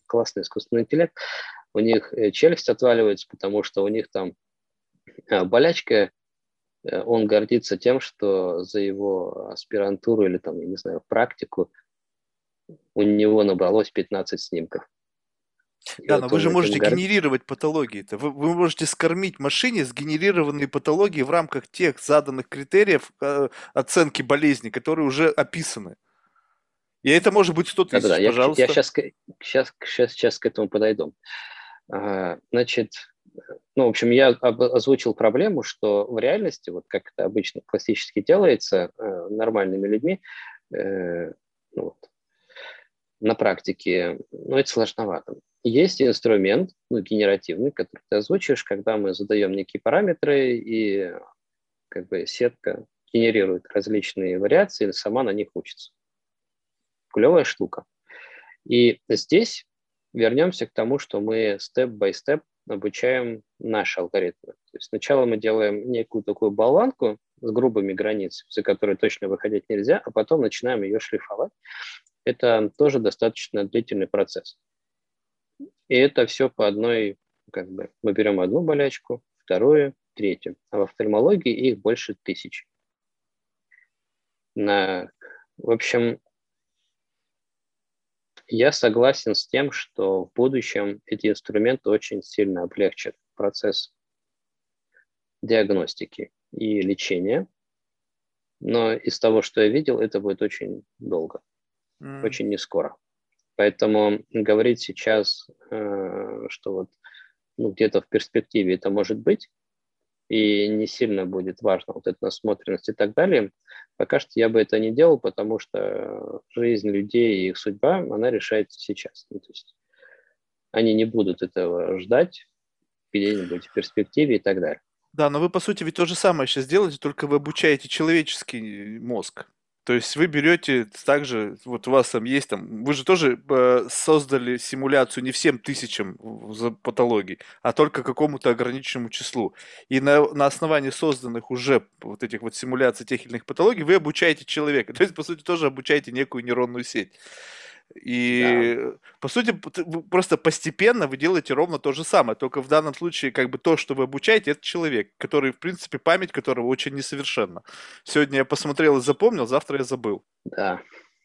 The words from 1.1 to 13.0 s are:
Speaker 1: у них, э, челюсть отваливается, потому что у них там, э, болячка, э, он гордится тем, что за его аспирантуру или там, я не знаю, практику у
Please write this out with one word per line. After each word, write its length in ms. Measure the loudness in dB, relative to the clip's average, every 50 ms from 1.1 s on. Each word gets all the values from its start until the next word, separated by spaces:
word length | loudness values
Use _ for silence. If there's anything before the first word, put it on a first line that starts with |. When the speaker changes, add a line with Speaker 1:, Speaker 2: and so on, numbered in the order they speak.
| -4 -10 -12 -10 -10 -10 -12 -14 -16 -20 -20 _ _
Speaker 1:
у 60 | 0
них, 320 | 2 2 2 2 0 -4 -4
э, 180 | -2 0 0 2
челюсть 360 | 4 4 4 4 4 0 -2
отваливается, 560 | 0 2 4 4 4 4 4 2 2 -2 -6 -16
потому 320 | -14 _ -6 -4 -2 -2 -4
что 200 | -2 -2 -2 -2
у 40 | 0
них 200 | -2 -4 -6 -6
там, 240 | _ -6 -6 -6 -10 _ _ _ _ _ _ _ _ _ _ _ _ _ _ _ _ -20 _ -2
э, 140 | 0 0 2
болячка, 640 | 4 4 4 4 4 2 0 -2 2 2 2 2 0 -4 _ _ _ _ _ _ _ _ _ _ _ _ _ -10
э, 180 | -6 -6 -6 -2
он 240 | 0 0 2 2 4
гордится 500 | 2 2 4 4 2 0 2 0 -4 0
тем, 220 | 2 2 2 2
что 640 | -2 -6 -8 _ 0 0 0 0 0 -2 -2 -4 -6
за 160 | -4 -4 -2
его 680 | -2 -2 -2 -2 -2 -2 -2 -2 -4 -6 -8 -10 -12 -12
аспирантуру 760 | -12 -14 -12 _ -4 -2 -2 -2 -2 -2 0 0 2 4 4
или 120 | 2 2 -2
там, 220 | -4 -6 -8 -8
я 60 | -8 -8
не 80 | -10 -10
знаю, 240 | -8 -8 -8 -8 -6 _
практику 640 | 0 0 0 0 -2 -10 -12 -8 -4 -6 -6 -6 _ _ _ _ _ _ _ _ _ _ _ _ _ _ _ _ _ _ _ -20 -20 _ _ _ _
у 80 | 0